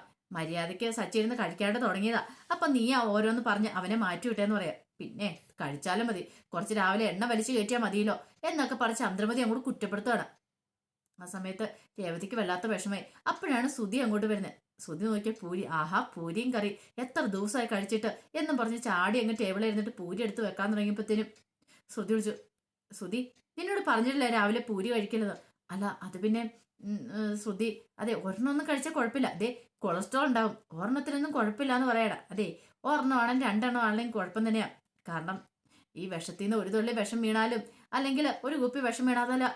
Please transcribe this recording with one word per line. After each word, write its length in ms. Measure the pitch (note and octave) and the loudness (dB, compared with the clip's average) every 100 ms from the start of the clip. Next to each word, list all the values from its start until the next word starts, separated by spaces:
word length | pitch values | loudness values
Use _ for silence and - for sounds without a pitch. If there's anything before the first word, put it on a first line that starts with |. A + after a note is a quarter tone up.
| - _ - | -6 _ -12
മര്യാദയ്ക്ക് 560 | F3 D#3+ E3+ E3+ F#3 A#3 | -6 -4 -2 -4 -2 -2
സച്ചി 260 | A3+ F#3 A3+ | -2 -2 0
ഇരുന്ന് 160 | A3 B3 | 0 0
കഴിക്കാണ്ട് 440 | F#3+ - G3+ A3+ | -2 0 0 2
തുടങ്ങിയതാ. 400 | A#3 F#3+ G#3+ A3+ - - - | 0 0 0 0 -2 -10 -4
അപ്പൊ 160 | F4 E4 | 0 4
നീ 160 | B3+ A3+ | 4 4
ആ 80 | C4 | 4
ഓരോന്ന് 380 | A3+ G#3 G#3+ A#3+ | 4 4 4 2
പറഞ്ഞ് 280 | A#3+ G3+ G#3+ | 2 2 2
അവനെ 260 | F#3 F3+ A3+ | 0 0 2
മാറ്റി 320 | F#3+ F3 A#3+ | 2 0 -2
വിട്ടേന്ന് 280 | G#3 G3+ G#3+ | 2 2 2
പറയാം. 220 | E3+ - _ - | 0 -4 _ -14
പിന്നെ 300 | E3+ - G3+ D#3 - | -12 -4 -6 -6 -14
കഴിച്ചാലും 560 | - D3+ D3 F#3 F#3 A#3+ | -8 -6 -4 -2 0 0
മതി, 160 | F#3 - - - | -2 -6 -14 -8
കുറച്ച് 260 | E3+ G#3 | -6 -2
രാവിലെ 320 | G#3+ F#3 G3+ A3 | 2 4 4 2
എണ്ണ 200 | F3 A#3+ | 0 0
വലിച്ചു 260 | A3 A3 | 0 2
കയറ്റിയാ 280 | B3+ G#3 B3 | 2 2 2
മതിയല്ലോ" 360 | G#3+ G3+ G#3 - - _ | 2 2 2 0 -6 _
എന്നൊക്കെ 320 | D#4+ D#4+ B3 A3+ | -4 0 -2 0
പറഞ്ഞ് 200 | A#3 A3 | 0 0
ചന്ദ്രമതി 460 | A3+ F#3+ G#3+ A#3+ | -2 0 0 2
അങ്ങോട്ട് 240 | A#3 A#3+ B3+ | 2 2 -2
കുറ്റപ്പെടുത്തുകയാണ്. 600 | - G3 G3+ A3+ G#3+ - - _ _ _ _ _ _ _ - | -4 -2 -2 0 0 -2 -12 _ _ _ _ _ _ _ -20
ആ 60 | F3+ | -12
സമയത്ത് 400 | G3 F#3 F#3+ A3 - _ - | -8 -8 -4 -6 -8 _ -8
രേവതിക്ക് 400 | F3+ E3+ G3 B3 | -6 -4 -4 -2
വല്ലാത്ത 320 | F#3 F4+ A3+ | 0 0 0
വിഷമമായി. 360 | F#3+ G3+ G3 - - - | -2 -2 -4 -6 -8 -4
അപ്പോഴാണ് 400 | E4 F4 B3 B3+ | -2 0 2 0
സുധി 280 | - G#3 B3 | -2 -2 0
അങ്ങോട്ട് 300 | A#3 G#3 G#3+ | 2 2 2
വരുന്നത്. 260 | G3+ F#3 - _ - | 0 -2 -10 _ -18
സുധി 240 | - D#3+ G#3+ | -10 -4 0
നോക്കിയ 260 | G#3+ G#3+ | 0 0
പൂരി, 320 | A3 E3+ F3+ F#3+ | -4 -4 -4 -2
"ആഹാ, 300 | D#3+ D#3 F#3+ | 0 2 0
പൂരിയും 460 | B3+ - E3 F3 B3+ | 0 -4 -4 -2 0
കറി 180 | A#3+ G3+ G3+ - - | 0 -2 -4 -14 -8
എത്ര 240 | B3+ E4 B3+ | -4 -2 0
ദിവസമായി 420 | G3 G#3 B3+ A3+ | 0 -2 0 0
കഴിച്ചിട്ട്" 420 | G3+ G3+ A3 G#3+ - - D#4 | -2 0 0 -2 -6 -8 -4
എന്നും 220 | D#4 C4+ | 0 2
പറഞ്ഞ് 220 | A3+ A#3 | 0 -2
ചാടി 360 | A3+ F3+ F#3+ A#3+ | 0 2 4 4
അങ്ങ് 160 | A3+ A3 | 2 0
ടേബിളിൽ 280 | G3 F#3+ A3 | 0 0 0
ഇരുന്നിട്ട് 260 | G#3 G#3+ - | 0 -2 -6
പൂരി 240 | F3 F#3+ | -8 -4
എടുത്ത് 180 | A3+ G3+ | -4 -2
വെക്കാൻ 300 | G#3 F#3+ G3+ | -4 -2 0
തുടങ്ങിയപ്പോഴത്തേനും 560 | G#3+ G#3 G#3 G#3+ G#3+ G#3+ - _ _ _ - - | 2 2 0 0 0 0 -6 _ _ _ -20 -14
ശ്രുതി 240 | - G3 | -6 0
വിളിച്ചു, 200 | A3 G#3 G#3 - _ _ _ _ | 2 2 -4 -10 _ _ _ _
"ശ്രുതി, 300 | G#3 F3+ A#3 B3 _ _ - | -12 -6 -4 -4 _ _ -8
നിന്നോട് 260 | F#4 G4+ D#4 | -2 0 2
പറഞ്ഞിട്ടില്ലേ 420 | A3+ A#3+ C#4 B3 | 4 4 2 2
രാവിലെ 300 | A3+ G3+ A3+ | 4 4 2
പൂരി 300 | A3+ G3 G3+ | 0 -2 0
കഴിക്കരുത്?" 440 | A#3 G#3 A3 G3+ E3+ - _ - | 0 0 0 -2 -4 -14 _ -10
"അല്ല, 160 | F#3 G3+ - | -4 -4 -4
അത് 140 | F3+ F3+ | -10 -2
പിന്നെ, 260 | G#3+ A3+ A3+ - _ _ | 2 2 0 -8 _ _
ഉം, 160 | G3+ G#3 A3+ | -8 -6 -6
ഉം, 180 | G#3 G#3+ G#3 | -4 -4 -4
ശ്രുതി, 320 | G#3+ F#3+ A3+ G#3+ - - | -4 -2 -2 -4 -12 -6
അതെ, 140 | G#3+ | -2
ഒരെണ്ണമൊന്നും 540 | G#3+ F3+ F#3+ C4 C#4+ D4+ | -2 -2 -2 0 0 0
കഴിച്ചാൽ 240 | C#4+ D#4+ | -2 0
കുഴപ്പമില്ല. 360 | D#4+ A#3 C4+ B3+ | 0 0 2 0
അതെ, 220 | E3+ A3 B3 - - | 0 -4 -4 -14 -6
കൊളസ്ട്രോൾ 460 | G3+ E3+ G3 C4 C#4+ | -2 -2 0 0 2
ഉണ്ടാവും, 320 | A#3 A3 - - | 4 2 0 -12
ഒരെണ്ണത്തിനൊന്നും 580 | D#3+ G3+ C4+ C#4+ C#4+ D4+ | -6 -2 -2 0 -2 0
കുഴപ്പമില്ല" 440 | D4 G#3+ G#3+ C#4 B3+ | 2 0 0 0 2
എന്ന് 120 | B3+ | 4
പറയണം. 320 | A3+ A3 F3 - | 2 2 -2 -8
"അതെ, 160 | F#3 G3 - - _ | -4 -4 -4 -16 _
ഒരെണ്ണമാണെങ്കിലും 640 | B3 D4 C4 C4 A#3 B3+ B3+ | 0 2 4 4 4 4 4
രണ്ടെണ്ണമാണെങ്കിലും 640 | G#3 B3+ B3 A3 G#3+ A#3+ | 2 2 2 2 2 0
കുഴപ്പം 320 | A3 F3+ A3 A3 | -2 -2 0 2
തന്നെയാ. 240 | A3 F3+ - _ _ - | 2 0 -6 _ _ -8
കാരണം 320 | E3 E3 F#3+ - _ _ _ _ - | -6 -4 -8 -10 _ _ _ _ -10
ഈ 80 | F#3 | -6
വിഷത്തിൽ 360 | E3+ D#3+ E3+ G3+ | -6 -8 -4 0
നിന്ന് 120 | A3+ | 0
ഒരു 120 | F#3+ | 2
തുള്ളി 220 | A3 A3+ | 0 0
വിഷം 280 | A3+ G#3 A#3 | 0 -2 0
വീണാലും 400 | A3+ A3 A3+ A#3 - - - | 0 2 2 0 -4 -16 -6
അല്ലെങ്കിൽ 320 | B3+ C4+ C4+ D4 - | -2 0 2 2 0
ഒരു 120 | B3+ D4+ | -2 0
കുപ്പി 240 | B3 C#4 | 0 0
വിഷം 260 | B3+ A#3 B3+ | -2 2 2
വീണാതാലും 440 | A#3+ A#3+ B3+ B3+ | 2 2 2 2